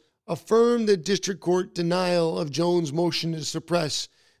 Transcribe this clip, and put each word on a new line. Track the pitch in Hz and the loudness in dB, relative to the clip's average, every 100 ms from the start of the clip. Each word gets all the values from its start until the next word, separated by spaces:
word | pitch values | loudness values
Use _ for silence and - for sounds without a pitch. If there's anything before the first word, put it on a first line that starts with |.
| _ _ - | _ _ -8
affirmed | 170 - 220 233 240 214 | -8 0 4 4 4 2
the | 196 | 2
district | 151 190 - 180 | 2 -2 -2 -4
court | 170 180 185 | 0 0 0
denial | 175 170 180 185 175 165 180 | -4 -2 0 0 2 0 0
of | 151 | -4
Jones' | 135 170 175 160 | -2 2 2 0
motion | 151 175 156 160 | 0 0 -2 -4
to | 160 | -6
suppress | 147 160 - 175 156 - - _ _ _ | -6 -8 -2 -2 -2 -4 -8 _ _ _